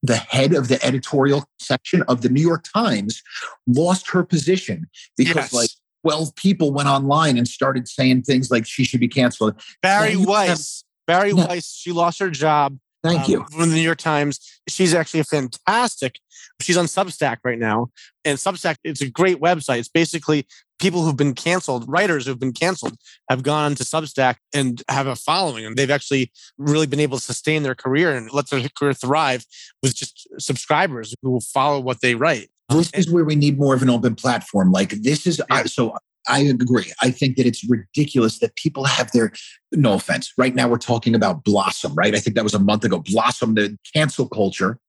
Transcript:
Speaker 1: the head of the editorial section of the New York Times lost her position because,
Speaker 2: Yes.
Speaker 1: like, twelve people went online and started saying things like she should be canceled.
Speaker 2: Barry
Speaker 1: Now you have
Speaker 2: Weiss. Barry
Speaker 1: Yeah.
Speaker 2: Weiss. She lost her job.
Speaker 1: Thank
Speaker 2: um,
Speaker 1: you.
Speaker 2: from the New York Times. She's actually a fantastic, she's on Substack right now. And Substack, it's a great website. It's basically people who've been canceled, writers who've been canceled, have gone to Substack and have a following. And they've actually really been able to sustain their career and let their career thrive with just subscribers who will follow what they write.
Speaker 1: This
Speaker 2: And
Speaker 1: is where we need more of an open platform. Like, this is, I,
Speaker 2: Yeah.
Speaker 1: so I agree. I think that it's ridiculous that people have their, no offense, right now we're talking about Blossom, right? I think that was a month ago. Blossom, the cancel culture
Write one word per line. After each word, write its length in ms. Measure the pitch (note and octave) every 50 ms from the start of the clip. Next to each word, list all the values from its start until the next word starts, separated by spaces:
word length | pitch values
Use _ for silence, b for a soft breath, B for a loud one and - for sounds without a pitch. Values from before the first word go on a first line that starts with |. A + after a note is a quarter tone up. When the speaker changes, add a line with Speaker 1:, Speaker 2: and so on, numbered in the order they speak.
Speaker 1:
the 140 | - B2 A#2+
head 380 | A#2 - - - C3+ C3+ C#3+ F3
of 140 | D3 C3 A#2
the 140 | B2+ - -
editorial 600 | C3 B2+ C3 - - - C#3+ C3+ C#3 C#3 C#3 C#3 _ _ _
section 440 | - - C3+ B2+ _ - - F3+
of 200 | - - B2+ A#2+
the 60 | A#2 B2+
New 120 | B2+ C#3
York 240 | D#3+ E3+ E3+ D#3+ _ -
Times 500 | - G#3 A#3 G#3 B2 G#2 G2 - - - B B B B B B B B _
lost 420 | - B2 C3+ E3 F3 F#3 F#3 - -
her 120 | - F#3 F3+
position 640 | - - D#3 C3 D3+ F#3 F#3+ - - F#2+ E2 - - B B B B _
because, 180 | - B2+ - E3
Speaker 2:
Yes. 160 | D#3 C3+ B2+
Speaker 1:
like, 180 | B2+ A#2+ A#2 A2 - _ _ _ _ _
twelve 320 | - D#3+ D3+ D#3 E3 D3 _
people 360 | - - F#3+ G3+ - E3+ C#3+
went 160 | C#3 C#3+ C#3+ C#3+
online 480 | C#3 C#3 C3+ C#3 C#3+ D#3 D#3+ D3+ B2+
and 100 | A#2+ B2
started 400 | B2 - - C3+ C3+ C3+ B2+ A#2+
saying 360 | - - - C3+ C3 B2+ B2+
things 280 | A#2+ - C3+ B2+ B2+ A#2+
like 140 | B2+ A#2 A2
she 200 | - - - C3
should 160 | - - A#2
be 80 | A#2+ A#2
canceled. 460 | - C3+ B2+ A#2+ A#2 - A2 G#2+ G#2 B B B B B
Speaker 2:
Barry 240 | - F#3 G3 G#3 G#3+
Speaker 1:
Now 60 | G#3+
you 60 | G#3 F#3
have 80 | F#3 -
Speaker 2:
Weiss. 560 | G3+ G#3+ G3 F3+ F3 D#3 - - - - - _ _ _ _
Barry 240 | - E3+ F3+ G3+ G3+
Speaker 1:
Yeah. 140 | G3+ F3+ E3
Speaker 2:
Weiss. 240 | D#3+ F3+ F3 D#3 - -
She 180 | - - F3
lost 260 | F3 E3+ E3+ F3 E3+ -
her 100 | G3 F#3
job. 480 | D#3+ C3 D3+ D#3 D3+ D3 D3 C3+ C#3 C3+ _ _ _ _
Speaker 1:
Thank 220 | - D#3+ F3 D#3+ D3
Speaker 2:
um, 60 | -
Speaker 1:
you. 160 | - - - -
Speaker 2:
from 200 | - D#3+ E3+ E3
the 60 | D#3+
New 40 | D#3+
York 160 | E3 E3 E3 -
Times. 400 | - E3 D#3 D3 D3 C#3+ C3+ - B B B B _ -
She's 240 | - - F#3+ F3 D#3+
actually 260 | E3+ D#3 - - D#3+
a 40 | D3
fantastic, 960 | - - D3 C3 B2 - - _ F3+ G3+ A3+ B3+ A#3 - - - B2+ _ - _ B B B B B B _
she's 160 | - - F3
on 80 | F3+ F3
Substack 540 | D#3 - F#3 G3 F#3 D3+ - D3+ C3+ A#2 - _
right 140 | B2+ A#2+ A#2
now. 300 | A#2 A2 G#2+ A2+ A#2+ - B B B B B _ _
And 100 | D3+ C#3+ C3+
Substack, 380 | - G3 F#3+ F3 - F3 D#3 - _
it's 160 | D#3+ D3+ -
a 80 | C#3+ C3
great 320 | A2+ - F3 F#3+ F3+ C3+
website. 380 | D3 E3+ F3+ D#3+ C#3+ - C3 A#2+
It's 100 | A#2 -
basically 580 | _ E3 E3 D#3 - E3 - - D#3 D3 C3 b b b b b _ _
people 240 | - F#3+ E3 F3
who've 140 | D#3+ D#3+ D3
been 160 | C3+ D3 C#3+ B2
canceled, 520 | - - E3 F3 F#3 - - C3+ B2 A#2 A#2+
writers 380 | C#3 F3 G#3 G3 E3 C#3+ A#2+
who've 120 | C3 C3 A#2
been 140 | B2+ C3
canceled, 460 | A#2+ - E3 F3+ F#3 - - - - - b b b b b -
have 120 | C#3 B2+
gone 320 | C3 D3 D3 D3+ D3+ D3 D3
to 80 | - -
Substack 520 | - - D#3+ D#3 C#3+ - - C3 B2+ B2 _ _ _
and 300 | - C#3+ C3+ B2+ A#2+ A#2 - -
have 160 | - C3+ C#3
a 100 | C#3 B2
following. 480 | A#2+ - - D#3+ F#3 F#3+ D#3+ B2 A2 A2
And 120 | A2 A2+ B2+
they've 120 | C#3 C3
actually 400 | C#3+ C#3+ - - C#3+ C3+ B2+ - B B B B B -
really 280 | C#3 D3 D3 D#3 D#3
been 140 | C#3 C3 C#3+
able 160 | D3+ C#3 B2+
to 80 | B2+ -
sustain 380 | - - - - D#3 D#3 D#3
their 120 | D3 C3+ B2+
career 380 | - - C3+ C3 D3 F3 E3+ C#3+
and 160 | B2+ A2 A2 C3+
let 160 | C#3+ C#3 -
their 180 | C#3+ C3+ A#2+ - _ -
career 140 | C#3+ C#3+
thrive 540 | C3+ - - B2+ C#3 D#3 D#3+ C#3 B2+ B2 - B B B B B B _
with 120 | - C3+ B2
just 320 | - C3 - _ - - _ - -
subscribers 760 | - - C#3 - - - D#3+ D3+ F#3 F#3+ C3+ A#2 A2 G#2 A#2 _
who 80 | - C3
will 100 | B2+ B2
follow 400 | - - - C3+ C3 D3 D3 C#3
what 220 | B2+ B2+ B2 -
they 120 | - B2+ A#2+
write. 360 | A2+ C#3 E3 D#3 A2 G2+ - _ _ _ -
Speaker 1:
This 220 | B2+ D#3+ E3+ E3+
Speaker 2:
And 100 | - G3
Speaker 1:
is 100 | F3+ D#3+
where 140 | E3+ F3 D#3+
we 100 | D3+ D#3
need 240 | D3 C#3+ C#3+ C3+ C3+
more 160 | C#3+ C#3 C3+
of 60 | B2+
an 80 | B2+ B2+
open 260 | A#2+ A#2 A#2 B2 A2
platform. 580 | - - C3 A#2+ A#2 - - - G2+ F#2 F#2
Like, 180 | F#2 F#2 G2 -
this 360 | G#2 G#2 G#2+ C3 D3+ D3+ -
is, 140 | F#3 D#3+ - - -
I, 100 | B2+ C3+
Speaker 2:
Yeah. 40 | -
Speaker 1:
so 320 | - - - B2 A2 - - _ _ _ _ _ -
I 120 | C3 C#3+
agree. 520 | C#3+ C#3+ C3 A#2 B2 A#2+ B2 A2+ F#2 - - -
I 100 | A2+ B2+
think 260 | B2+ - D3 C3+ B2+
that 100 | - B2
it's 180 | B2 A#2 - - A#2
ridiculous 720 | B2 A2 - _ _ D3+ D3+ C3+ - C3 A2+ A2 - -
that 140 | - A2 _
people 300 | - - D#3+ C#3+ C3+ C3+
have 260 | C#3 - - B2 -
their, 200 | - A#2+ A2+ G#2+ B B B B B B _ _
no 220 | - E3+ C#3 A#2 G2
offense, 380 | F#2+ - - - E2+ E2+ - -
right 180 | - B2+ C3 B2+
now 140 | B2+ B2 A#2+
we're 80 | A#2+
talking 380 | A2+ - - A#2+ A#2 - A#2+ A2+
about 300 | G#2+ G#2+ G2 F2+ D2+ -
Blossom, 500 | - G2+ G2 - - - - - - D2
right? 200 | D#2 F2+ G#2+ G#2
I 60 | G2
think 160 | - - G2+
that 80 | A#2 A2
was 80 | G#2+ G2+
a 40 | G2+
month 260 | G2 G2+ G#2+ G#2+ -
ago. 140 | A2 F#2 F2
Blossom, 560 | D#2 - F#2+ A2+ A2 B2 B2+ - - A2+ A2
the 220 | G#2+ G#2 G#2 G#2+ - _ - -
cancel 340 | D#3 D#3 C#3+ - - B2+ -
culture 500 | - A2 G#2 F#2+ - - F#2+ F#2+ A#2 - _